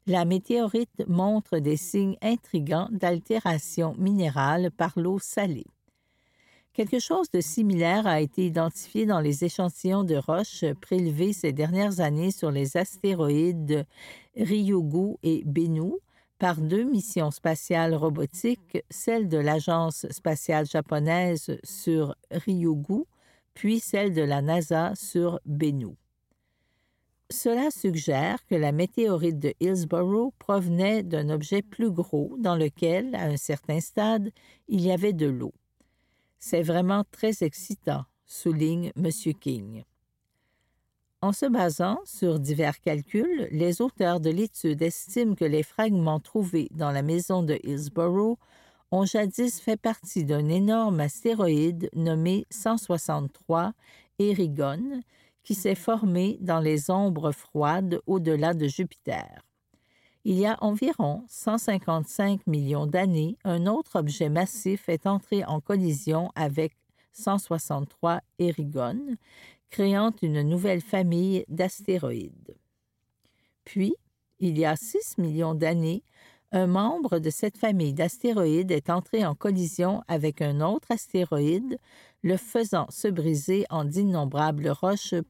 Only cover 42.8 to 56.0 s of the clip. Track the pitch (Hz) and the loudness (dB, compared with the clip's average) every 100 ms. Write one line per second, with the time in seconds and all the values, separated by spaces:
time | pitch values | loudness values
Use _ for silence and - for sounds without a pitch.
42.8 | - 151 143 208 294 339 - 151 175 175 | -2 -4 -2 -2 0 -2 -2 0 0 0
43.8 | 247 - 180 175 160 165 220 - 170 151 | -2 0 0 0 0 0 -2 -2 -2 0
44.8 | 165 - - - 233 196 160 151 156 - | 0 -2 -6 0 0 2 2 2 0 0
45.8 | 220 202 160 156 - 220 190 170 147 156 | 0 2 2 0 -2 -2 0 0 -2 -2
46.8 | 151 139 143 170 175 185 165 147 - 139 | -2 0 0 0 0 0 0 0 -2 -6
47.8 | 147 160 170 185 214 233 _ _ _ _ | -4 -2 0 2 0 -2 _ _ _ _
48.8 | _ 185 196 220 208 190 240 - - 220 | _ 0 2 2 0 0 -2 -2 -2 -2
49.8 | 233 220 - - 147 147 151 170 202 220 | -2 -4 -6 -2 0 2 2 2 4 2
50.8 | 226 175 147 - 233 226 185 151 160 170 | 2 2 0 -2 0 2 2 4 2 0
51.8 | - - 165 160 165 196 - - 226 226 | -4 -2 0 2 2 0 -2 -4 -2 -2
52.8 | - 170 - 147 139 - - 165 180 - | 0 -2 -2 -2 -4 -6 -2 0 0 -6
53.8 | - - _ - 202 196 175 143 139 151 | -14 -20 _ -2 0 2 0 0 -2 -2
54.8 | 254 269 - _ _ _ - 196 208 190 | -6 -8 -10 _ _ _ -6 -2 0 0
55.8 | - 226 | 0 0